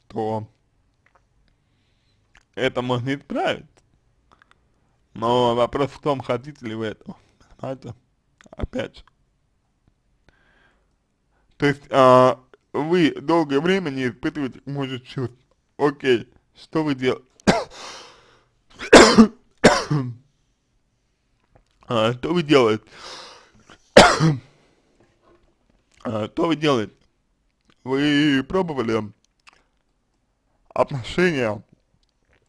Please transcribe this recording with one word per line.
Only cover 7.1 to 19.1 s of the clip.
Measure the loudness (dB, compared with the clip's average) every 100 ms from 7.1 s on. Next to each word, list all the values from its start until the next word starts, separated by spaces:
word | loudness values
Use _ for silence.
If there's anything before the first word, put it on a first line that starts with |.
| -20 _ _ _ -16
понимаете? | -12 -12 -14 -20 _ _ _ _ -20
Опять | -14 -10 -8 -10 -14
же. | -20 _ _ _ _ _ _ _ _ _ _ _ _ _ _ _ _ _ _ _ _ _ _ _ _ -4
То | -2
есть, | -2 -2
а, | 4 6 8 6 2 _ -20 _
вы | -6 -2 2 2 0
долгое | -2 0 0 0
время | 0 -2 -2
не | -6 -6
испытываете | -6 -8 -6 -8 -10
к | -12
мужу | -8 -8 -10
чувств. | -12 -10 -10 -10 _ _ _ -2
Окей, | -2 0 2 0 0 _ _ _
что | -8 -4
вы | -2 -2
дел-, | -2 -4 -8 _ 0
<coughs> | 0 -2 -14 -20 -20 -20 -20 _ _ _ _ _ -18 6 8 8